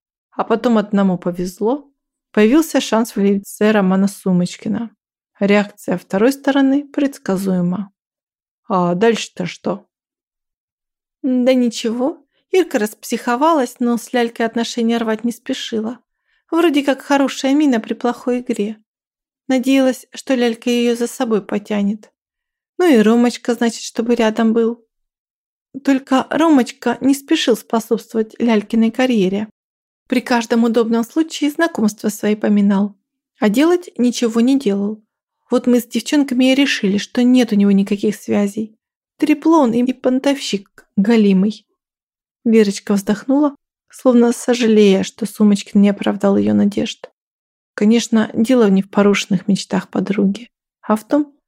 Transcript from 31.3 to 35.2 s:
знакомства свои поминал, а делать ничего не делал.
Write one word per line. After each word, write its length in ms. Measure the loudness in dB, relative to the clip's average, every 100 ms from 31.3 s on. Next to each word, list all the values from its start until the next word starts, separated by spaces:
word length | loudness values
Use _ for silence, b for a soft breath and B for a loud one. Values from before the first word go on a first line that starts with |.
| -4 -4
знакомства 580 | -2 -2 0 -2 -2 -6
свои 260 | -4 -2
поминал, 640 | -2 0 2 2 2 -2 -6 _ _ _ -4
а 100 | 0
делать 420 | 2 2 2 -2 -2
ничего 440 | -2 0 -2 0
не 180 | 2 2
делал. 460 | 0 -2 -4 -8 _ _